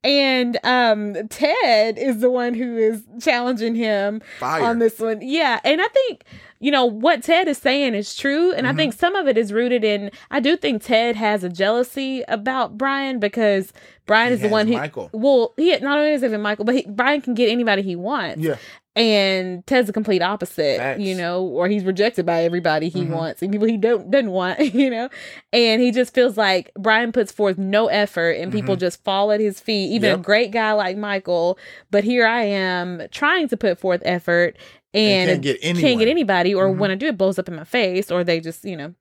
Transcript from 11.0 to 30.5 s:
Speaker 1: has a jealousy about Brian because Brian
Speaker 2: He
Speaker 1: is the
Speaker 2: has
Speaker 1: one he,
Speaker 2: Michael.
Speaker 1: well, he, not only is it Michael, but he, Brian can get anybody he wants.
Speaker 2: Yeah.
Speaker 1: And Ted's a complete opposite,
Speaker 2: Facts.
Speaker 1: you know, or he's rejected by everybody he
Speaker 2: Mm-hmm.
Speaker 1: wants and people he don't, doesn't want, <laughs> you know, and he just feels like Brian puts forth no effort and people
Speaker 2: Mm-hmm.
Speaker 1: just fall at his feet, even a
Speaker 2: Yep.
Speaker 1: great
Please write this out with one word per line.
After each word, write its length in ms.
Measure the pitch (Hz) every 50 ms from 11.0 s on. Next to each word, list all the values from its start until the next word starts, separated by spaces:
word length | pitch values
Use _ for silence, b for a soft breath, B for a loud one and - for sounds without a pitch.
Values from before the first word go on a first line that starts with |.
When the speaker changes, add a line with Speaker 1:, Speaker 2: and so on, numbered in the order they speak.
| 233 233 233
Speaker 1:
has 280 | 208 226 214 208 202 180
a 40 | 180
jealousy 760 | 175 170 190 202 220 240 247 247 - 277 269 262 262 262 - -
about 480 | - 220 202 254 262 269 240 - -
Brian 420 | 214 262 269 277 277 277 269 262 240
because 520 | 202 202 - 233 220 208 202 190 190 - - B B B B B B
Brian 240 | - 208 220 233 247
Speaker 2:
He 40 | 247
Speaker 1:
is 60 | 214
the 80 | 208 208
Speaker 2:
has 40 | 214
Speaker 1:
one 140 | 220 214
he, 80 | 220 233
Speaker 2:
Michael. 340 | 220 147 156 - 131 98 - -
Speaker 1:
well, 420 | 220 220 277 277 254 226 - _
he, 180 | - 311 349 339 -
not 200 | - 277 285 294
only 140 | 302 302 302
is 100 | 277 240
it 120 | 240 220 208
Michael, 260 | 208 208 208 - 208
but 80 | 220 254
he, 100 | 262 - 190
Brian 320 | 208 202 247 262 294 294 262
can 120 | 254 247
get 140 | 214 247 220
anybody 320 | 226 247 240 226 202 190
he 140 | 196 190 175
wants. 440 | 175 175 208 285 269 196 160 90 156 160
Speaker 2:
Yeah. 140 | 160 139 117 B B B B B _ _
Speaker 1:
And 680 | - 233 226 214 202 196 196 190 190 185 185 180 175 185
Ted's 220 | - 269 254 247 202
a 40 | 202
complete 300 | 220 214 208 196 185 170
opposite, 560 | 180 208 208 - - - - 156 143 131 -
Speaker 2:
Facts. 220 | 120 135 131 -
Speaker 1:
you 160 | 208 196 185
know, 260 | 185 175 170 175 180 190
or 220 | 180 127 147 175
he's 160 | 185 208 208 185
rejected 400 | 185 190 180 202 233 240 - 175
by 200 | 170 170 165 170
everybody 440 | 170 170 175 165 170 156 156 156 170
he 120 | 160 143 143
Speaker 2:
Mm-hmm. 100 | 147 160
Speaker 1:
wants 300 | 165 165 160 - - 170
and 80 | 196
people 160 | 202 208 208
he 100 | 226 226
don't, 320 | 214 190 226 240 208 180 170
doesn't 220 | 208 277 254 208
want, 300 | 180 185 180 180 185 -
<laughs> 120 | 302 269 180
you 140 | 240 277 262
know, 200 | 240 226 240 262 B B B B B B B _ -
and 300 | 240 240 226 220 226 247
he 80 | 247
just 240 | 214 247 254 247 _
feels 220 | 262 247 254 202
like 340 | 208 214 196 190 185 - - _ -
Brian 320 | 190 220 220 220 240 240
puts 220 | 220 247 214 196 -
forth 260 | - 208 196 190 165
no 300 | 196 190 196 208 226 214
effort 440 | - 208 208 202 - 175 165 170 165
and 160 | - 170 185 185
people 220 | 214 202 202 196
Speaker 2:
Mm-hmm. 40 | 180
Speaker 1:
just 220 | 180 180 - - _
fall 300 | - 190 196 202 214 208
at 80 | 214
his 180 | 220 208 190 -
feet, 320 | - - 220 208 190 151
even 200 | - 233 214 208
a 60 | 185
Speaker 2:
Yep. 60 | 185 175
Speaker 1:
great 280 | - 208 214 247 202